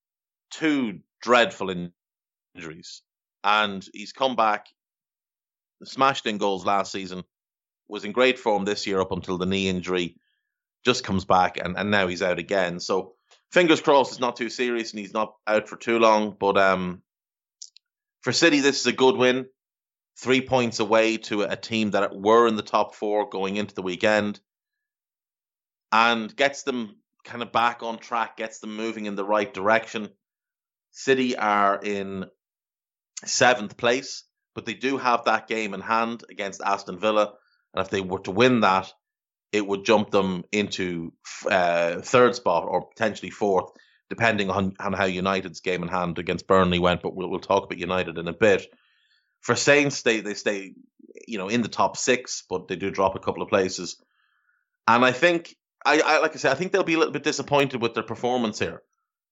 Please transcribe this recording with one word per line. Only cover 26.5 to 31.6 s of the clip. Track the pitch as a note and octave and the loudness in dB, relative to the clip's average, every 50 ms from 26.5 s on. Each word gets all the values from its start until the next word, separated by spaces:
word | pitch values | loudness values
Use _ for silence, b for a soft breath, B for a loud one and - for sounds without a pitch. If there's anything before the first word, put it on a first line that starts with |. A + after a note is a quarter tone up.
| C#3 - - | 0 -2 -6
them | C#3+ B2+ B2 A2+ G2+ - _ _ _ _ _ _ | -6 -6 -6 -8 -8 -12 _ _ _ _ _ _
kind | - - A#2+ A#2+ | -16 -12 -12 -10
of | G2+ | -4
back | - A#2+ A#2 A#2+ A#2 A#2 A#2+ | 0 0 0 0 0 -2 -8
on | A#2 A2+ A2 | -10 -10 -10
track, | - - B2 A#2 A2+ G#2+ - | -10 -6 -4 -4 -4 -4 -6
gets | - A2+ A2 - - | -10 -10 -10 -10 -12
them | - A2 G#2+ | -14 -12 -8
moving | G#2+ A2+ A2+ G#2+ A2 G#2+ | -6 -6 -6 -6 -6 -8
in | G#2 G2+ | -6 -6
the | G2 G2 | -6 -2
right | G2 G#2 G#2+ G#2 G2+ - | 0 0 0 0 -2 -6
direction. | F#2+ F#2+ G#2 A2 A2+ A2+ - - A2+ G#2 G2 - _ _ _ _ _ _ _ _ _ _ _ _ _ _ _ _ | -4 0 2 2 2 0 -4 -8 -10 -10 -10 -14 _ _ _ _ _ _ _ _ _ _ _ _ _ _ _ _
City | - - - C3+ C3 C3 B2 A#2+ | -4 0 2 2 2 2 0 -2
are | - G#2+ G#2+ G#2 G#2 | -2 0 2 2 4